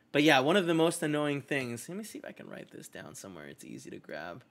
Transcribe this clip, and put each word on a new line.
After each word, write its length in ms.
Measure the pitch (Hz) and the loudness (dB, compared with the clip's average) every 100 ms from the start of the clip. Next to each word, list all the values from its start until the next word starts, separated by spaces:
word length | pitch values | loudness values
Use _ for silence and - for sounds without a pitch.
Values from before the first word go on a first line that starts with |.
| _ | _
but 100 | 143 | 4
yeah, 180 | 151 139 | 6 8
one 160 | 135 202 | 8 4
of 100 | 170 | 4
the 80 | |
most 280 | 165 165 165 | 4 4 2
annoying 400 | 156 151 147 143 | 0 0 0 -2
things, 460 | - 143 123 117 - | -2 -4 -2 -6 -10
let 80 | 185 | -12
me 80 | |
see 140 | 214 - | -12 -12
if 60 | |
I 80 | - | -14
can 160 | - - | -14 -16
write 220 | - - | -16 -16
this 180 | - 156 | -18 -16
down 260 | 87 78 | -14 -14
somewhere. 320 | - 98 87 73 | -14 -14 -14 -16
It's 180 | 69 | -16
easy 260 | - - - | -14 -14 -14
to 80 | - | -16
grab 440 | - 76 82 104 - | -12 -10 -10 -12 -16